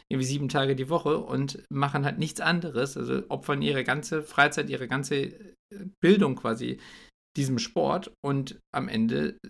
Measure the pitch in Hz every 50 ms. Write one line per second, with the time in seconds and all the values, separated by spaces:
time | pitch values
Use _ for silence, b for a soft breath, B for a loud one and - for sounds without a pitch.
0 | B _ 139 131 131 127 139 143 143 131 139 147 135 135 139 131 131 135 165 165
1 | - 147 156 - - - 127 131 139 139 - - - _ 139 139 139 143 139 139
2 | 139 139 - - 156 156 - - - 160 170 175 165 165 135 113 131 139 - 139
3 | 127 123 131 131 127 - 139 135 - - 143 139 147 143 143 135 123 123 131 147
4 | 139 - 165 156 151 - - - 147 147 147 - 135 143 135 127 131 113 127 139
5 | 139 - 147 139 135 - - - - - - _ _ _ - - - 190 - _
6 | - 165 202 202 170 139 131 - - 117 113 117 123 123 127 B B B B B
7 | B B B _ _ _ _ 147 139 135 131 117 117 - - 175 151 139 156 180
8 | 185 - - _ - 143 139 139 135 - - - _ _ - 131 131 123 110 110
9 | 113 113 123 143 151 147 - - - -